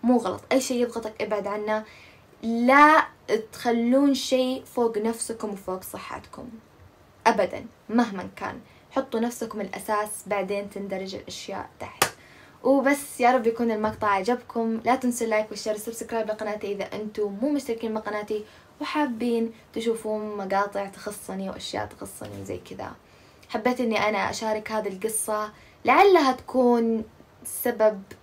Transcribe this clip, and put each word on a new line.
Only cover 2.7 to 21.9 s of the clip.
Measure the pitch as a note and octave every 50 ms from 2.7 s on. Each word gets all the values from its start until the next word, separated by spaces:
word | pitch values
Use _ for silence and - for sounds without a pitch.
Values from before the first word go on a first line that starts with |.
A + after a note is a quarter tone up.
| C4 C#4+ D4 D4+ D#4 D#4+ - - - _ - - G#3 A3 A3 - -
تخلون | - - A#3+ A#3 A#3 A#3 A#3+ B3+ C4+ C#4+ C#4+ C#4
شيء | B3+ - - C4 B3+ B3+ B3+ C4 C4 -
فوق | - - B3 A#3+ A3+ A3+ G#3
نفسكم | G#3 A3+ A3+ A3+ - - A3+ A3+ - G#3+
وفوق | G3 F#3+ F#3+ - F#3 F#3 F#3
صحتكم | - - G3+ - - - - - - - - - B3 - A3+ - _ _ _ - - _ _ - _ _ _ -
أبدا | A3 G#3 G3+ F#3+ F#3+ - - - - - _ _ -
مهما | G#3+ A#3+ A#3+ A3 G3 F#3+ F#3 G3 -
كان. | - G3 F#3+ - - - - - - - _
حطوا | - C4+ - - - A3+
نفسكم | A3+ A#3+ A#3+ - A#3 A3 A3 G#3+
الأساس، | G3+ G3 - G3+ - - G#3+ G#3 G#3+ G#3+ - - -
بعدين | F#3+ G#3 G3+ F#3+ F#3+ G3+ G3+ G3+ G3+
تندرج | - G3 G3 G3 F#3+ F#3+ F#3+ F#3+ F#3+
الأشياء | G3+ - - F#3 - - - G3 F#3+ - - - _
تحت. | - - - - - - - - - - - - - - - - -
وبس، | A#3+ C4+ C#4 B3 C4+ C#4+ C#4 - - - -
يا | B3 A#3+
رب | C4 B3+ A3
يكون | A#3 A3+ - A#3+ A#3
المقطع | A3 G#3+ G#3+ A3 G#3+ - A3 G#3
عجبكم. | G3+ G3 F#3 A3 B3 B3 - - - A#3 A3+ A3+ A3+ A3+ -
لا | A3 B3
تنسوا | C4 B3+ B3 A#3+ - A#3
اللايك | A3+ A3 G#3+ G#3+ G#3+
والشير | G#3+ G3+ - A3 G#3+
والسبسكرايب | G#3 G#3 A#3 A3+ - A#3 A3+ A#3 A3+ A3 G#3
لقناتي | G#3+ G#3+ A3 G#3+ G#3 G#3+ G#3+ G3 G3+
إذا | F#3+ F#3+ - -
أنتم | G#3 G#3+ G#3+ G#3 - G#3 G3+ G3 G3 A#3
مو | D4
مشتركين | D4 C#4 B3+ - A3+ A3+ - A3 G#3+
بقناتي | A3 G#3+ G#3+ G#3 G#3 G#3+ - G#3+ G#3+ G#3+ - - - - - - _
وحابين | D4 D4 - D4+ D4 C4 A#3+ A3 A#3+ B3 A#3 A3+ A3+ A3+ - - - - -
تشوفون | A3+ A3+ A#3 A3+ A3+ - G#3+ G#3+ G#3+ G#3+ G#3+ G#3
مقاطع | G3+ G3 F#3+ G3 G3 G3+ G3+ - G3 G3+
تخصني | G3 G3 - - G#3+ G3+ - - - G3 F#3+ F#3+ F#3+
وأشياء | - - - - - - G#2+
تخصني | -